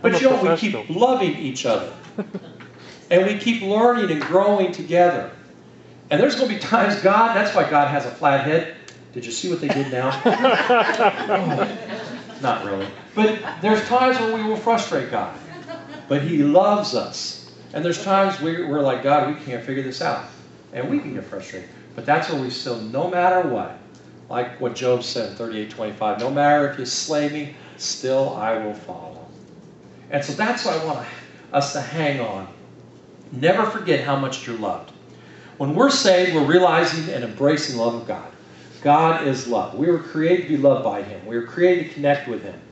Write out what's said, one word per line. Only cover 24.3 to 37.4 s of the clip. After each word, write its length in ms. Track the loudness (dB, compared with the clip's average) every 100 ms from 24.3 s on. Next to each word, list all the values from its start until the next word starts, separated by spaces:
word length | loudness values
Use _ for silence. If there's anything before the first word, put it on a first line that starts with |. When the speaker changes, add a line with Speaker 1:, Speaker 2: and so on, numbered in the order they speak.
Speaker 1:
like 300 | -6 -6 -4
what 140 | -6 -2
Job 260 | 0 0
said 280 | 0 -6 -6
in 60 | -6
thirty-eight 340 | -8 -6 -8
twenty-five, 500 | -8 -8 -4 -4 -2
"No 100 | -2
matter 400 | 2 4 4 2
if 80 | -2
you 80 | -6
slay 420 | -6 -4 -2 -2
me, 280 | -4 -10 -14 -20 -12
still 580 | -10 -6 -2 0 0 -2
I 200 | -2 -2
will 180 | -4
follow." 520 | -10 -12 -14 -16 -18 -20 -20 -20 -20 -20 -20 -20 -20 -6
And 140 | -6
so 80 | -4
that's 320 | -4 -2 -2
what 160 | -2 -2
I 40 |
want 220 | -4 -6 -8 -16 -20 -20 -4
us 200 | -2 -2
to 60 | -4
hang 380 | -6 -4 -2 -2
on. 280 | -4 -8 -10 -16 -20 -20 -20 -20 -20 -20 -16
Never 340 | -2 2 4 2
forget 380 | -2 0 0
how 120 | 2 -2
much 300 | -2 -6 -10
you're 100 | -6
loved. 340 | -6 -6 -10 -20 -20 -20 -20 -20 -20 -6
When 160 | -2
we're 160 | 4 4
saved, 440 | 4 4 6 4
we're 120 | 2 4
realizing 640 | 6 6 4 2 -2 -4
and 120 | -6
embracing 520 | -6 0